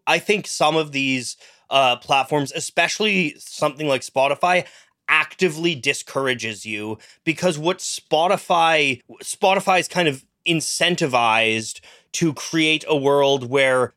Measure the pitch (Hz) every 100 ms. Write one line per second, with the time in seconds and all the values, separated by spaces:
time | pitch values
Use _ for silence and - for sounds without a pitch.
0 | - 170 - 208 - - 156 160 156 139
1 | 135 131 120 - - _ - 139 131 120
2 | - 139 131 147 135 160 - - 170 -
3 | 214 190 151 - - - 151 135 151 131
4 | - 135 139 143 180 180 - - _ _
5 | - 156 156 - 185 156 170 147 135 135
6 | - 139 135 123 113 104 107 107 107 107
7 | - _ - 156 180 151 156 185 - -
8 | - 156 175 196 - 175 165 160 143 123
9 | - - - - 196 196 196 185 170 180
10 | 165 131 _ _ - 165 - - 170 175
11 | 156 123 117 110 113 110 110 - - -
12 | _ - 170 139 - 165 156 156 - 151
13 | 135 143 139 139 120 139 135 127 120